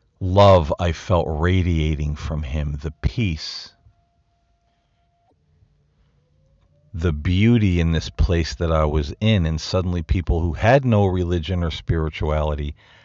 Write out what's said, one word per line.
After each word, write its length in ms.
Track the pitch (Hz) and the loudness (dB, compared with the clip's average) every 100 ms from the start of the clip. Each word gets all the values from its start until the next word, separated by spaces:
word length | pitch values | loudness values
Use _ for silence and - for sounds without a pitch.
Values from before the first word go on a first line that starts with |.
| _ _ | _ _
love 520 | 95 98 101 92 76 - | 0 6 8 8 4 -2
I 140 | 90 | -2
felt 340 | 82 - 87 76 | -2 0 0 0
radiating 840 | 78 85 92 90 82 78 76 73 | -2 0 2 2 0 0 -2 -4
from 280 | 73 - 78 | -6 -6 -6
him, 360 | 69 78 73 71 | -6 -6 -6 -6
the 80 | 78 | -10
peace, 840 | - - - 104 78 - - - _ _ _ _ _ _ _ _ _ _ _ _ _ _ _ _ _ _ _ _ _ _ _ _ _ _ _ _ _ _ _ _ | -6 -6 -2 -4 -4 -10 -16 -20 _ _ _ _ _ _ _ _ _ _ _ _ _ _ _ _ _ _ _ _ _ _ _ _ _ _ _ _ _ _ _ _
the 200 | 85 87 | -4 -2
beauty 680 | 71 71 92 113 120 101 87 | -2 0 2 4 4 2 2
in 120 | 82 | 0
this 180 | 80 - | -2 -4
place 440 | - - 85 80 - | -2 0 2 -2 -4
that 140 | 85 | -2
I 140 | 78 | 0
was 300 | 78 78 73 - | 0 0 -4 -2
in, 260 | 107 104 80 | 0 2 0
and 140 | 80 | -2
suddenly 420 | - 98 90 87 | -4 -4 -2 -4
people 380 | 80 92 - 85 | -2 -2 0 -2
who 120 | 82 | -2
had 320 | 73 110 139 | 0 2 4
no 220 | 127 104 98 | 4 2 2
religion 580 | 90 87 90 80 90 | 0 0 -2 -2 -2
or 60 | 85 | -2
spirituality 1040 | - - 85 78 - 78 76 76 73 73 - _ - | -4 -4 -2 -2 -4 -2 -2 -2 -4 -8 -10 _ -20